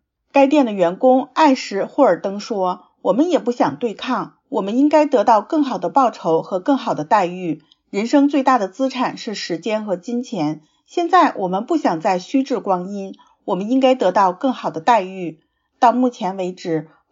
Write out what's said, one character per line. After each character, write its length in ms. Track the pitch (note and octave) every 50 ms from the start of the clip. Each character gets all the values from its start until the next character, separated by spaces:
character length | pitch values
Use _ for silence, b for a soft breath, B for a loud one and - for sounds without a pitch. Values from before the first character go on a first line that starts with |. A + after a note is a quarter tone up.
| _ _ _ _ _ _ -
该 120 | C#4 C#4
店 200 | C#4 D4 D4+ C4+
的 80 | A3+ G#3
员 240 | G3 F3 E3 F3+ A3+
工 320 | - B3+ B3+ C4 C4 - -
艾 220 | - D#4+ D4 C4
什 300 | B3+ - - G#3 G3 F3+
霍 180 | - - - C#4+
尔 180 | A3 F3 E3
登 200 | - G3 G3 G3+
说 460 | G3+ - A#3 G3 F#3 F3+ F3+ F#3+ - _ _ _
：“我 120 | - - F#3
们 160 | A3+ D#4 F4+
也 100 | E4+ A#3+
不 140 | - A#3+ A#3+
想 240 | - - - C#3+ D3+
对 160 | A#3+ A#3 G3+
抗， 400 | - - B3+ B3 G#3 F3+ D#3 - _ _ _
我 120 | - -
们 160 | F#3+ G3 A3 B3
应 120 | C#4+ D4+
该 160 | D#4 D#4 D4+
得 180 | D4 C#4 A3+ G#3
到 180 | B3 A#3 G#3
更 220 | G#3 - - D#4 D4
好 140 | C4+ A3+ F#3
的 100 | F#3 F3
报 240 | E3 - C4 A3+
酬 300 | A3 - - F3+ D#3+ D#3+
和 180 | - - G3+ F#3
更 180 | F3+ - C#4 B3+
好 160 | - A3+ E3
的 120 | C#3 G3+
待 220 | - A3+ G#3+ F#3 E3+
遇。 340 | F3 F#3 F#3 E3+ D3+ b b b b _ _ _
人 180 | - G3 G#3+ A#3
生 200 | - C#4+ C#4 C#4+
最 160 | D4 D4 C4
大 140 | C#4 C4 A#3+
的 100 | G3+ F#3
资 220 | F#3+ - C4 C4
产 280 | B3+ B3 B3+ F3+ - F#3+
是 180 | - A#3+ G#3
时 220 | F#3+ - - F3+ D#3+
间 280 | E3+ A#3 G#3+ G#3+ G#3+
和 100 | G#3 F#3
金 260 | F3 F3 - A#3 A#3+
钱， 420 | B3 - A#3+ F#3 - G3+ G#3 b b b b b b
现 220 | _ - F4+ F4 E4
在 260 | F#4+ F4+ D#4+ B3 - -
我 100 | F#3+ F3+
们 180 | F#3 F#3+ A#3
不 120 | - F4 D4+
想 240 | - B3 F3+ D#3+
再 180 | D#3 G#3+ F#3 F3+
虚 240 | F3+ - - C4+ C4+
掷 160 | - C4+ G3
光 300 | F#3 G3+ F#3 F3+ F3+ F#3+
阴， 260 | G3+ G3+ G3 F#3+ G3+ b b b b b _
我 100 | - G#3
们 140 | F3+ G3+ G#3+
应 100 | B3+ C4+
该 140 | C4 B3+ C4
得 180 | C4 A3 F#3
到 200 | F#3 G3+ G3 F#3 F3
更 200 | F3+ - C4+ B3
好 180 | - - F3+
的 100 | D#3+ E3+
待 200 | D#3+ - A#3+ A3
遇。” 400 | F#3+ F#3 F#3+ F#3+ F3+ D#3+ D#3+ - _ _ _ _ _ _ _ _
到 120 | - A#3
目 180 | A3+ B3 B3+ B3+
前 280 | A#3+ - A3+ F#3 F#3+ F#3+
为 160 | F#3 F3+ F3+
止， 340 | - - F3+ D#3+ D#3+ D#3 b b b b _